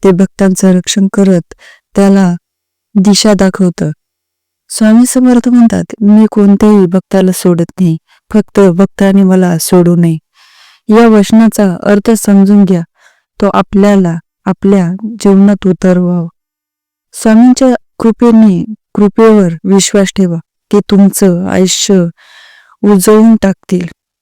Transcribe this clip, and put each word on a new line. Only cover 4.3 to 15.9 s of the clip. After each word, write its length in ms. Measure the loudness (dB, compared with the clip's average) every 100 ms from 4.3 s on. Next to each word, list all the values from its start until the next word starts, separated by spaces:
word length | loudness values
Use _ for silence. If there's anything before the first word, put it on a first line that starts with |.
| _ _ _ _
स्वामी 360 | -2 2 2 2
समर्थ 420 | 0 0 0 2
म्हणतात, 460 | 2 2 0 -8 -4
"मी 240 | 0 2 2
कोणत्याही 540 | 2 2 2 2 2 2
भक्ताला 460 | -2 -4 -2 -2
सोडत 480 | -2 -2 -2 -4 -4
नाही, 160 | -4 -4 _ _ _
फक्त 280 | -4 -2 0
भक्ताने 640 | 0 2 -2 -2 0 2
मला 360 | 2 0 0 -2
सोडू 380 | -2 0 2 0
नये." 220 | -2 -4 _ _ _ _ _ _ _
या 200 | 2 4
वचनाचा 680 | 2 2 2 2 0 -4 -2
अर्थ 280 | -2 -2 0
समजून 540 | -2 0 2 4 2
घ्या, 180 | 2 0 -4 _ _ _ _ _
तो 100 | -2
आपल्याला 640 | -2 -4 0 2 2 0 -4 _ _
आपल्या 500 | -8 -4 0 0 -2 -6 -12 -6
जीवनात 460 | 0 2 2 0 -2
उतरवावा. 600 | -2 0